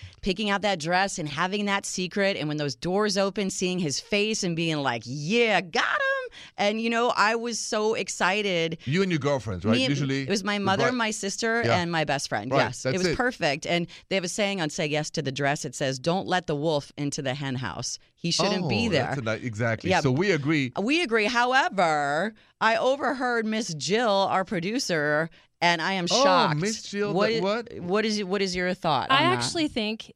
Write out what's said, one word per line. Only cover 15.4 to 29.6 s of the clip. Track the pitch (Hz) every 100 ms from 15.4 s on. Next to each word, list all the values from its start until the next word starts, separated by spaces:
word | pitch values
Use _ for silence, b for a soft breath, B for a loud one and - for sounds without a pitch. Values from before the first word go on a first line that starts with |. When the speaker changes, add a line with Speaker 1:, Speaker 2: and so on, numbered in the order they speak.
| 139 151
Speaker 1:
It | 151
says, | - 139 131
"Don't | 127 185 95
let | 180 170
the | 147
wolf | 156 147 - -
into | 143 147
the | 139
hen | 135 139 123
house. | 120 76 123 - b
He | b 170
shouldn't | 165 180 196 170
be | 107 117
Speaker 2:
Oh, |
Speaker 1:
there." | - - 139
Speaker 2:
that's |
a | 110 110
ni-, | 123
exactly. | 107 120 110 165
Speaker 1:
Yeah. | 180
Speaker 2:
So | 139
we | 131 202
agree. | 165 135 156 135 -
Speaker 1:
We | 208 311
agree. | 330 226 208 240 247 262
However, | 339 202 170 151 143 147 202 220 b b
I | 220 226
overheard | 254 277 277 262 254 233 220
Miss | 220 233
Jill, | 156 131 208 240
our | 196 190 180
producer, | 190 190 170 240 - 160 147 151 160 b b -
and | 175 170
I | 160
am | 190 175
Speaker 2:
Oh, | 202
Speaker 1:
shocked. | 277 180 151 147
Speaker 2:
Miss | 196 220
Jill, | - 202 202
Speaker 1:
What | 180 214
Speaker 2:
the | 226
Speaker 1:
i-, |
Speaker 2:
what? | 190 220 220 -
Speaker 1:
what | 175 202 220
is, | 208
what | 190 202
is | 190 180
your | 180
thought | 180 170 135 104
Speaker 3:
I | 269
Speaker 1:
on | 320
that? | 370
Speaker 3:
actually | - 349